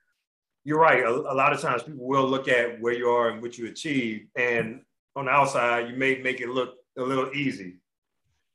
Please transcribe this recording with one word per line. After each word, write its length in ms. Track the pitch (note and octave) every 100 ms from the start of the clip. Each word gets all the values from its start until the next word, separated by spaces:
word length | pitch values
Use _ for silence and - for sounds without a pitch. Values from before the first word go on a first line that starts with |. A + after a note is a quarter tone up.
| _ _ _ _ _ _
you're 140 | C#3 D#3
right. 220 | D#3+ C3
A, 60 | A#2
a 240 | B2+ -
lot 200 | C3+ C#3
of 60 | C#3+
times 220 | D#3 B2
people 220 | D3+ C#3+ B2
will 200 | C3+ C3
look 220 | C3 C3+
at 300 | B2 A#2+ A2
where 120 | A#2
you 160 | A#2+ A#2+
are 220 | A#2+ A#2
and 100 | A2
what 160 | A#2+ A#2+
you 100 | A2
achieve. 580 | F2+ D#3+ C#3 A2+ G#2+ G#2+ C3+
And 460 | B2 A#2 A2 A2+ _ _ _
on 100 | C#3
the 60 | C3
outside, 580 | C#3 C#3 C3+ A#2+ A#2+ A#2+
you 80 | B2+
may 200 | C3+ C3
make 220 | C3 B2+
it 80 | A#2+
look 240 | B2+ B2 - _ -
a 40 |
little 300 | C3 C3+ C3+
easy. 460 | C#3 C#3 G2 F#2 F2 _ _ _ _ _ _ _